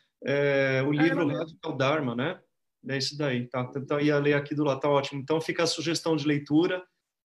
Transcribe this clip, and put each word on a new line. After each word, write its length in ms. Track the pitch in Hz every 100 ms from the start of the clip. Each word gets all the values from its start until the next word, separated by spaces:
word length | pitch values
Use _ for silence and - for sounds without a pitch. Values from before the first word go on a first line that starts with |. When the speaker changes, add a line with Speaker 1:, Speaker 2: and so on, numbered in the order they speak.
| _ _
Speaker 1:
É, 580 | - 143 143 139 135 131
o 80 | 135
Speaker 2:
Ah, 40 |
Speaker 1:
livro 260 | 147 160 175
Speaker 2:
ela 60 | 151
mesma. 180 | 151
Speaker 1:
Radical 320 | 160 - 160 135
Dharma, 400 | 135 156 127 117
né? 260 | 151 185 _ _ _ _ 127
É 100 | 135
isso 180 | 131 147
daí, 300 | 143 120 120
tá? 240 | 127 123 139
Então, 240 | 127 147
ia 180 | 151 143
ler 160 | 143
aqui 220 | 143 143 147
do 80 |
lado, 160 | 147 131
tá 80 | 147
ótimo. 320 | 143 135 139
Então, 200 | 131 160
fica 220 | 160 170
a 60 | 165
sugestão 480 | - 156 156 170 156
de 100 | 147
leitura, 580 | 143 147 151 180 185 - _ _ _